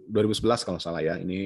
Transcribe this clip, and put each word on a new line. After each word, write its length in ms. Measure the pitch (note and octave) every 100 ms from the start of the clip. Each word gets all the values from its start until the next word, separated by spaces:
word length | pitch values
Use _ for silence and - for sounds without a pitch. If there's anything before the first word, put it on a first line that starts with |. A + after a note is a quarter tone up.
dua 180 | - G#2+
ribu 140 | G#2+ G#2+
sebelas 260 | A2+ A#2+
kalau 140 | - E2+
nggak 80 |
salah 160 | E2+ E2+
ya. 140 | D#2 F2+
Ini, 220 | F2+ F#2